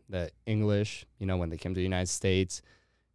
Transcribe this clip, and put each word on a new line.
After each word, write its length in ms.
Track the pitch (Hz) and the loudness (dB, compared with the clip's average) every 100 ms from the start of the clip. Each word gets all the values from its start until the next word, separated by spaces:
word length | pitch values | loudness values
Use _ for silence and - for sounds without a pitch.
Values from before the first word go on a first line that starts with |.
| - | -8
the 200 | 95 85 - - | -6 -6 -6 -2
English, 600 | 107 107 101 107 - - - | 2 4 2 0 -4 -14 -6
you 80 | 98 | -2
know, 120 | 92 | 0
when 120 | 87 | 0
they 80 | 80 | -4
came 160 | 87 | -4
to 60 | 92 | -2
the 20 | |
United 280 | 92 92 92 | 0 0 0
States, 520 | - 98 92 92 - - _ _ _ _ | 0 2 4 2 -2 -14 _ _ _ _